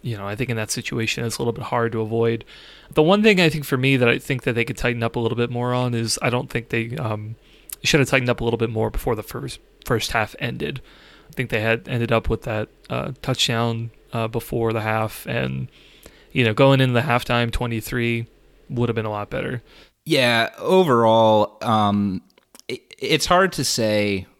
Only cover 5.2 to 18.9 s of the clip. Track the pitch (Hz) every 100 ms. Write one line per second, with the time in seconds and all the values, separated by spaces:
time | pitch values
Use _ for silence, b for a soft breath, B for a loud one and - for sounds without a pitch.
5.2 | 117 120 120 120 123 123 123 117 113 -
6.2 | 131 120 127 123 113 117 113 117 110 107
7.2 | 107 113 B B B - - 156 131 135
8.2 | 123 120 120 117 120 110 110 - - 107
9.2 | - 120 139 - _ _ - 117 - 117
10.2 | 107 - 120 127 147 139 B B B B
11.2 | B - 123 113 113 117 - 127 117 113
12.2 | - 117 - 107 107 _ - 120 - 135
13.2 | - 131 - 117 117 113 117 - _ 120
14.2 | 110 113 - 127 113 113 110 110 110 -
15.2 | - 123 131 131 127 b b b b b
16.2 | b 139 113 107 135 135 131 120 113 120
17.2 | - 120 120 - 120 117 - 123 117 117
18.2 | 113 _ _ _ _ 120 120